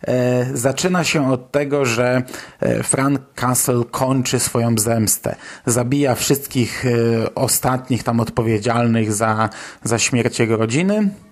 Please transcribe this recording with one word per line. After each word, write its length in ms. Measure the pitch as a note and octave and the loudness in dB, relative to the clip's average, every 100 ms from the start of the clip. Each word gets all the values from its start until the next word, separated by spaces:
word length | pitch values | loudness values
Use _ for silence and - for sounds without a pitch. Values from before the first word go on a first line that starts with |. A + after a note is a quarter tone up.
E, 440 | - B2+ B2 B2 B2 C#3 | -2 0 2 0 0 -2
zaczyna 480 | B2+ C3 F#3 F3+ | -2 0 0 0
się 280 | D#3 D#3 C3+ | 0 0 0
od 180 | B2+ - | -2 -2
tego, 340 | C#3+ D3 C#3+ | -2 0 0
że, 380 | C3 A2+ B2 B2+ B2 - - - | 0 2 2 2 -2 -10 -18 -4
e, 220 | A#2+ A#2 | -2 0
Frank 380 | B2 - C#3 C#3 C3+ | 0 0 2 0 -4
Castle 500 | - B2 B2 - B2 A#2+ | -4 -2 0 0 0 0
kończy 480 | - C3 C3+ B2 B2 | -2 0 2 0 0
swoją 400 | - A#2+ A#2 A2+ | 0 0 2 2
zemstę. 580 | A2 A2+ G#2+ - - - - - - | 2 2 2 0 -4 -8 -12 -8 -2
Zabija 480 | A#2 A#2+ C#3+ C#3+ | 0 0 0 2
wszystkich, 720 | A#2 - C3+ - C3 A2+ - C3 | 0 0 0 0 -2 -2 -2 0
e, 480 | A#2 A#2 A2+ G#2+ | 2 2 0 -2
ostatnich 680 | - B2 - C3 B2+ C3 A#2 | -2 0 0 0 -2 -2 -2
tam 180 | - A#2 | 0 0
odpowiedzialnych 920 | A2+ - A2+ A2 A2 A#2 A#2+ A2+ G#2+ | 0 0 0 0 0 0 2 2 0
za, 360 | G#2 A2+ G#2+ A2 - - - | 0 0 0 -2 -4 -16 -10
za 140 | - A2+ | -2 0
śmierć 400 | - B2 A#2 - | 2 2 0 0
jego 180 | A2+ A2 | 0 2
rodziny. 540 | A2+ C3 F#3 G#3+ G3+ - - | 2 0 2 2 0 -2 -20